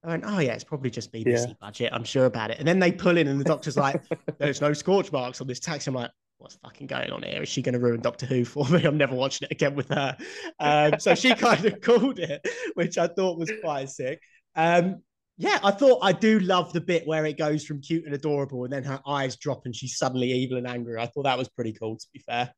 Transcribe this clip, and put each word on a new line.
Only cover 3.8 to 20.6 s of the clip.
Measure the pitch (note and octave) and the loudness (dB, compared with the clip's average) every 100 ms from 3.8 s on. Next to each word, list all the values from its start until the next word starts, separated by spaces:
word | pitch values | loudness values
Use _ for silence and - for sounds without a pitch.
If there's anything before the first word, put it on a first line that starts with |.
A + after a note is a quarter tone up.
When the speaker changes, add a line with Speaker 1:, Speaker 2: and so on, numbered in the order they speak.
| C#3 C#3 - E3 | 0 0 -6 -8
Speaker 2:
<laughs> | - C3 | -8 -4
Speaker 1:
"There's | C#3+ C#3 | -2 0
no | D3 | 0
scorch | D3 - G3 F3 | 0 2 2 2
marks | C#3+ B2 B2+ | -2 -4 -8
on | C3 | -10
this | B2 | -8
taxi." | - D3+ - | -6 -6 -4
I'm | B2+ | -4
like, | A#2+ _ _ _ | -6 _ _ _
"What's | - - | -20 -20
fucking | - - C#3 | -20 -18 -8
going | C3 B2+ | -6 -6
on | - | -8
here? | - - | -8 -8
Is | - | -6
she | - | -4
gonna | C3 B2 | -2 0
ruin | B2 A#2 | 2 2
Doctor | A#2 - B2+ | -2 -4 -2
Who | C3 A#2+ | 0 0
for | C#3+ C3+ | -2 2
me? | E3 | 4
<laughs> | D#3+ | 4
I'm | D3+ | 2
never | C3+ B2+ | 2 2
watching | C3+ - C#3+ | -2 -4 -8
it | |
again | - D3 C#3+ | -2 0 0
with | - | -4
her." | C#3+ C#3 C3 F4 - E4+ - | -2 -2 -6 -12 -12 -14 -2
Um, | D3 D3 D3+ F3+ | 2 6 6 4
so | - - | 4 4
she | B3+ A3+ | 4 4
<laughs> | |
kind | A#3+ A3 G#3 | 4 4 2
of | - | 0
called | - A#3 B3 F#3 | 4 4 4 -2
it, | E3 C#3+ - A#4+ A#4+ - | -6 -6 -6 -8 -8 -2
which | E3 F3 | -2 0
I | E3+ | -2
thought | F3 F#3 E3 | 2 0 0
was | D#3+ - | -6 -6
quite | E3+ C#3+ C3+ | -6 -6 -6
sick. | - C3 C#3+ _ _ _ - | -8 -8 -8 _ _ _ 0
Um, | E3 F3 F3+ F#3+ _ _ _ _ | 2 4 2 -2 _ _ _ _
yeah, | E3+ G#4 | 0 2
I | G3+ | 2
thought, | G3+ C#4 B3 | 4 6 6
I | G3 | 4
do | F3+ A3 A3 | 4 4 4
love | F#3 F#3 E3+ | 4 0 0
the | E3+ | -4
bit | E3+ F3 - | 0 0 0
where | D#3 D#3 | 0 0
it | C#3+ | -2
goes | D#3 D3+ D3+ | 0 0 -2
from | D3 | -12
cute | C#3 E3 D#3+ | -4 -4 -2
and | |
adorable | C#3+ D3+ D3 C#3 C3 | -6 -2 -2 -2 -4
and | B2 | -6
then | C#3 | -6
her | C3+ C3+ - | -6 -8 -4
eyes | C#3+ C3+ A#2 | -2 -2 -4
drop | D3 B2+ - | -6 -6 -6
and | A#2 | -10
she's | B2+ - | -10 -4
suddenly | C#3 B2+ B2 | -2 0 0
evil | B2+ B2+ | 0 0
and | B2+ | -2